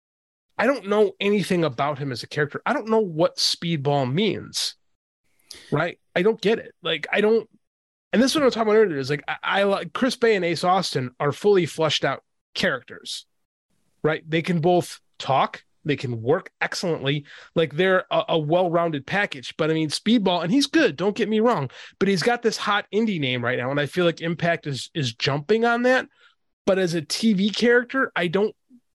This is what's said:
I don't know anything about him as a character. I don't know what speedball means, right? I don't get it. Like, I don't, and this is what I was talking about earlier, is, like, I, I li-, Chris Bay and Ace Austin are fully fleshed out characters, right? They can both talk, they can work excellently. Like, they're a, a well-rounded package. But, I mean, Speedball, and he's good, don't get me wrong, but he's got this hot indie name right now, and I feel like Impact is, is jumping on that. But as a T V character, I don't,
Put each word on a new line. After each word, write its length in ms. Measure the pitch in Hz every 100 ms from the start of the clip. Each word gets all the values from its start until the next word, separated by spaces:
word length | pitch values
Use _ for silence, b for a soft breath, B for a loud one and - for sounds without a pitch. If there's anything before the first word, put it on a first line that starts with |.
| _ _ _ _ _ -
I 80 | 233
don't 220 | 262 190
know 240 | 208 202 -
anything 420 | 202 208 165 180
about 340 | 156 117 143 143
him 140 | 143
as 100 | 120
a 60 | -
character. 340 | 147 151 - -
I 80 |
don't 160 | 262 220
know 100 | 220
what 380 | 196 156 175 -
speedball 720 | - - 170 160 143 143 127
means, 640 | 147 214 - - - - - _ _ _ _ _ B B B B
right? 260 | 147 170 - _
I 80 | 175
don't 200 | 202 220
get 180 | 190 233
it. 160 | - -
Like, 240 | 165 160 -
I 120 | 202
don't, 280 | 214 226 - _ _ _ _ _ _
and 100 | 196
this 100 | 262
is 40 | 311
what 60 |
I 40 | 262
was 100 | 220
talking 180 | 220
about 60 | 214
earlier, 160 | 208 143
is, 120 | 131
like, 140 | 147 -
I, 120 | 147
I 220 | - 190
li-, 260 | 202 190 170
Chris 240 | - 254 -
Bay 180 | 226 202
and 80 |
Ace 220 | 170 160 180
Austin 460 | 190 - 143 127 -
are 140 | 147
fully 340 | - 202 196 156
fleshed 380 | - 156 -
out 220 | 147 127 - _ _
characters, 720 | - 190 131 - - - - - _ _ _ _ _ _ _
right? 260 | 156 160 156
They 120 | 165
can 180 | 160 175
both 400 | 170 180 - - _ -
talk, 460 | - 139 196 - _ _ 151
they 100 | 139
can 260 | 123 113
work 300 | 113 180 - -
excellently. 640 | 170 - 180 151 135 147 - B B 165
Like, 180 | 160
they're 300 | 143 185 185 -
a, 120 | 165 -
a 100 | 165
well-rounded 720 | 151 175 180 170 170 147 -
package. 480 | 190 202 139 - -
But, 140 | 156
I 40 | 160
mean, 140 | 156
Speedball, 540 | - 208 240 190 175
and 80 | 170
he's 160 | 277 277
good, 300 | 330 247 139
don't 180 | 196 202
get 140 | 208
me 100 | 220
wrong, 300 | 240 190 135 B B B
but 100 | 196
he's 120 | 190
got 200 | 233 240
this 160 | 226 -
hot 280 | - 202 -
indie 280 | 202 226 175
name 200 | 131 123
right 160 | 117 127
now, 140 | 123
and 80 | 143
I 60 | 143
feel 180 | 180
like 160 | 170 -
Impact 480 | 165 170 170 165 151
is, 220 | 127 -
is 200 | 165 127
jumping 500 | 113 143 143 147 226
on 200 | 233 233
that. 260 | 247 254 - b b b _ _
But 140 | - 190
as 160 | 180
a 80 | 170
T 320 | 147 - 226
V 160 | 190 208
character, 600 | 202 240 240 247 269 254 180
I 120 | 175
don't, 280 | 190 214 - _ 254 _